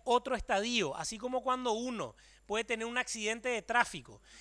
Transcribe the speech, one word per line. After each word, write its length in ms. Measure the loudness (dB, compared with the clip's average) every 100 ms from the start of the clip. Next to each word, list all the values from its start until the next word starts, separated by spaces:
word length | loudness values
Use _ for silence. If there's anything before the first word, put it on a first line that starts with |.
otro 320 | 2 2 2 -2
estadio, 580 | 2 2 2 2 2 0
así 220 | -6 -6
como 240 | -4 -2
cuando 300 | 0 0 2
uno 420 | 0 0 -4 -6 -10 -20 -20 -4
puede 180 | -2
tener 220 | 0 -2 -2
un 120 | -2
accidente 500 | -4 -2 -2 -2 -2
de 140 | -2
tráfico 580 | 2 4 4 0 -12 -18 -20 -20